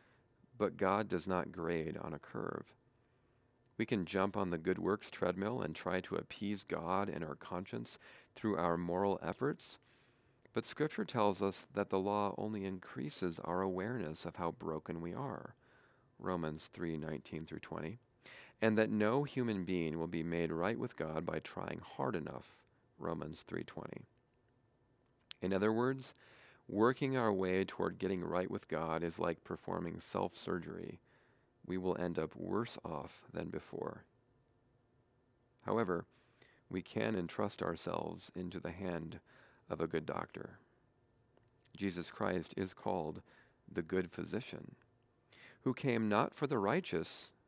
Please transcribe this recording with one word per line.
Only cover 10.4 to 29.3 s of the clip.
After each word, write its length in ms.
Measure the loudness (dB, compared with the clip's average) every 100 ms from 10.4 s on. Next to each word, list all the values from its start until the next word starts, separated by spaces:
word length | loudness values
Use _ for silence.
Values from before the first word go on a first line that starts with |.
| -6
but 120 | -4 -4
Scripture 380 | -2 0 0
tells 380 | 0 4 4 6
us 240 | 2 0 -4
that 160 | 0 2
the 100 | 4
law 340 | 4 4 2 0
only 260 | -2 -2
increases 760 | -4 -4 -8 -8 -6 -2 -2 -2
our 180 | 0 2
awareness 640 | 2 0 -2 -2 -4 -4 -8
of 120 | -2
how 140 | -2
broken 500 | -2 -4 -4 -4 -6
we 120 | -4
are, 420 | -4 -6 -8 -10 -16 _ -20 -20 _ _ -6
Romans 520 | -2 0 0 -4 -10
three 260 | -6 -2 -2
nineteen 480 | -2 -6 -6 -8 -6
through 140 | -8
twenty, 400 | -6 -6 -4 -8 -14 _ -20 -20 -20 2
and 160 | 4 6
that 140 | 6
no 320 | 6 6 6
human 420 | 2 0 2 0 2
being 320 | 2 2 2
will 100 | 0
be 160 | 0
made 280 | 0 2 2
right 260 | 2 0 0
with 180 | -4 -4
God 300 | -2 0 0
by 140 | -2
trying 420 | -4 -6 -6 -6 -8 -2
hard 180 | 0 0
enough, 460 | -2 -6 -10 -18 -20 _ _ -6
Romans 420 | -4 -2 -4 -8
three 220 | -6 -4
twenty. 420 | -4 -8 -8 -10 -12 _ _ _ _ _ _ _ _ _ _ _ _ -4
In 100 | 0
other 220 | 4 4
words, 400 | 4 2 0 -6 -14 -20 -20 -20 -20 -4
working 500 | 6 6 6 2 4
our 160 | 4
way 320 | 4 4 4 2
toward 320 | 2 0 2
getting 260 | 0 0
right 280 | 2 0 0
with 160 | -2 -2
God 340 | -2 0 0
is 160 | 0 2
like 260 | 0